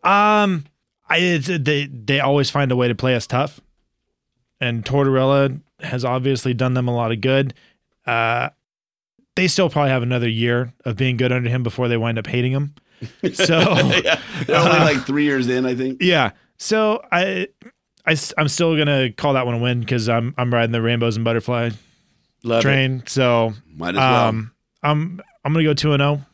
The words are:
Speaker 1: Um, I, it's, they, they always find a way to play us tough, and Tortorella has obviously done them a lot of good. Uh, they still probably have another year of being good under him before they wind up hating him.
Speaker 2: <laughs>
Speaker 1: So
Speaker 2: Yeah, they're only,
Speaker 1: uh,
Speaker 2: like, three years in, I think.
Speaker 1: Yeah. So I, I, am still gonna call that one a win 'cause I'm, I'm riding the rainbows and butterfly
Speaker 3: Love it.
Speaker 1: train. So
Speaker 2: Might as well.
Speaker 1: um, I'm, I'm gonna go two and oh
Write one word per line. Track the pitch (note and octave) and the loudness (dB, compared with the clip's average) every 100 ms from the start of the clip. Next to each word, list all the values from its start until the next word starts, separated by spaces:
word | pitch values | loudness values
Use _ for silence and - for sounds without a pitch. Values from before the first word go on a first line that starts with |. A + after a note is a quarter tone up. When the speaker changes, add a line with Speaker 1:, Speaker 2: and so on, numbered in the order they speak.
Speaker 1:
Um, | F3 G3+ G#3 G#3+ G#3 F3 C#3+ _ _ _ _ | 2 4 4 4 2 -2 -6 _ _ _ _
I, | D#3+ | 0
it's, | F3+ E3+ C3+ | 2 0 -2
they, | F3 C3+ D3 C#3+ | -2 0 -2 -4
they | C3 G#2+ C#3 | -10 -2 0
always | C3+ C#3+ C#3 | 2 2 0
find | C#3+ C#3 | 0 0
a | B2+ | 2
way | B2 | 0
to | A2+ | 0
play | C3 B2 | 0 0
us | - | 0
tough, | B2 D3+ - _ _ _ _ _ _ _ _ _ _ | -2 -2 -6 _ _ _ _ _ _ _ _ _ _
and | B2+ A#2 G#2 | -4 -4 -2
Tortorella | C3+ C#3 C3 C3+ C#3 C#3 C3+ _ _ | 0 2 2 2 2 2 -2 _ _
has | - B2 B2 | -8 -4 -2
obviously | B2+ C3 C3 C3 | -2 -2 -2 -2
done | A#2+ B2+ | -2 0
them | B2+ B2 | 0 -2
a | A#2+ | -2
lot | A#2 | -2
of | A2+ | -2
good. | C3 C3+ C3+ - _ _ _ _ - | 0 0 0 -6 _ _ _ _ -4
Uh, | A#2 A2+ A#2+ B2+ _ _ _ _ _ _ _ _ - | 0 0 -2 -4 _ _ _ _ _ _ _ _ -2
they | F#3 | 0
still | - F3 | 2 0
probably | D3+ C#3+ | 2 2
have | C3 | 2
another | A#2+ B2 A#2 | 0 0 0
year | A2+ A#2 A#2+ B2 - - | 0 0 0 -2 -8 -8
of | G#2 | -2
being | C3 B2 | -2 2
good | B2+ | 0
under | B2+ A#2+ | 0 0
him | B2 | -2
before | A#2 - B2 | -2 -2 0
they | A#2 | 0
wind | A#2 A2+ | 0 -4
up | G#2 | -4
hating | B2 B2 | -2 0
him. | C3+ C#3+ - _ _ | -2 -4 -8 _ _
Speaker 2:
<laughs> | A2 - - | -18 -6 -6
Speaker 1:
So | - F#3+ E3 | -2 0 2
Speaker 2:
Yeah, | F#3+ F3+ C#3+ F3+ - D3+ - - B2 | 4 2 2 2 0 -2 -4 -10 0
they're | D3+ | 2
only, | E3+ | 4
Speaker 1:
uh, | D#3+ D#3 | 4 4
Speaker 2:
like, | C#3+ A#2 | 2 -2
three | C#3+ | 0
years | D3 C#3 B2 | 0 0 0
in, | B2+ C3 | 0 0
I | B2+ | -2
think. | C3 C3 | -4 -2
Speaker 1:
Yeah. | F3+ E3+ A#2 - _ _ | 2 2 0 -4 _ _
So | - A3 G#3+ G#3+ - | -4 0 0 -2 -2
I, | F3 F#3+ F#3 G3 _ - _ _ _ - | -2 -2 -4 -8 _ -20 _ _ _ -2
I, | D#3 - - | -2 -2 -2
am | D3+ | -2
still | - E3+ D#3+ | 0 0 2
gonna | D3 C#3 C3 | 2 2 0
call | - D3 | -2 -2
that | C3+ B2 | 0 0
one | A#2 | -2
a | |
win | B2 B2 A2+ | 0 -2 -2
'cause | B2 A2 | -2 0
I'm, | A#2 A#2 C#3 | 0 -2 -4
I'm | B2 | 0
riding | A#2+ A2+ | 2 2
the | A#2 | 0
rainbows | A2+ A#2+ A#2 A2 | 0 0 0 0
and | A#2 | 0
butterfly | A#2 - A#2+ A#2 G#2 _ _ _ _ _ _ | -2 -2 -4 -4 -6 _ _ _ _ _ _
Speaker 3:
Love | A#2 A2+ | -2 0
it. | |
Speaker 1:
train. | C3+ C3+ C3 C3 - | 2 2 0 -2 -6
So | C3+ B2+ A#2+ A2+ G#2+ _ D#2 | 0 2 2 0 -4 _ -10
Speaker 2:
Might | E2+ | -4
as | F#2+ | 2
well. | C3 B2+ A#2 | 4 4 2
Speaker 1:
um, | A2 A2 _ _ _ | 0 -8 _ _ _
I'm, | D3 D3+ E3 F3 - _ C#3 | -2 -2 -2 -8 -18 _ -2
I'm | |
gonna | D#3+ D#3 | 0 2
go | |
two | C#3+ D3+ | 0 0
and | C#3+ | 2
oh | C#3+ D3 C#3 | 2 -2 -6